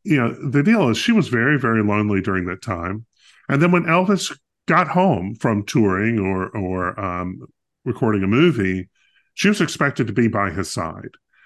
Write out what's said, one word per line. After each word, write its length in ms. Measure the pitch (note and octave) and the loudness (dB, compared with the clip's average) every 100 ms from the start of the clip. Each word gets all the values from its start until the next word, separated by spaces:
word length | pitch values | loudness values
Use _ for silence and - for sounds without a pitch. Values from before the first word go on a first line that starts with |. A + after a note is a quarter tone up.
You 120 | - C#3+ | 0 2
know, 340 | A#2 - C#3+ | 2 -2 -2
the 120 | C#3 | 0
deal 260 | D3+ A3+ C3 | 4 4 4
is 80 | G#2+ | 2
she 160 | - | 2
was 160 | A3+ A#2 | 2 2
very, 300 | A#2 C3 C#3+ | 0 2 2
very 240 | A#2+ A2+ | 2 2
lonely 400 | G#2 G#2 G#2 G2 | 2 0 0 0
during 240 | F#2+ F#2+ F2+ | 0 -2 -4
that 160 | F2+ | -8
time. 420 | - F2 F2 G#2+ - _ _ _ - | -8 -6 -6 -8 -12 _ _ _ -2
And 100 | C#3+ | 2
then 100 | F3 | 4
when 140 | F3 | 2
Elvis 500 | E3+ E3+ F#3 F#3+ - - _ _ - | 2 2 2 0 -2 -12 _ _ 0
got 220 | E3+ E3 | 2 2
home 460 | F3+ F#3+ G#2 F#2+ | 2 2 2 -2
from 300 | A2+ B2+ G#2 | -2 0 0
touring 540 | G#2 C3 G2+ F#2 A2 A2+ | 0 2 2 2 0 0
or, 300 | F#2+ F#2 F#2 G#2+ | 0 -2 -4 -6
or, 420 | F#2 F#2 F2+ G#2 | -4 -4 -4 -4
um, 440 | G2 F2+ F2+ F#2 - _ _ _ | -6 -6 -6 -10 -16 _ _ _
recording 380 | C3 - A#2 G#2 | -8 -2 0 2
a 40 | F#2+ | 2
movie, 600 | A#2 - A#2+ F#2+ F#2 F2+ _ _ _ _ | 2 2 0 -4 -4 -8 _ _ _ _
she 120 | - F#3+ | -2 0
was 140 | G#3 | 0
expected 480 | E3 - C#3+ C#3 A2+ | -2 -2 -2 -2 -2
to 40 | |
be 140 | G#2 A#2 | 0 0
by 240 | G2+ G2 | 0 -4
his 180 | F#2+ F2+ | -4 -6
side. 460 | - E2 F#2 - - _ _ | -8 -8 -10 -18 -20 _ _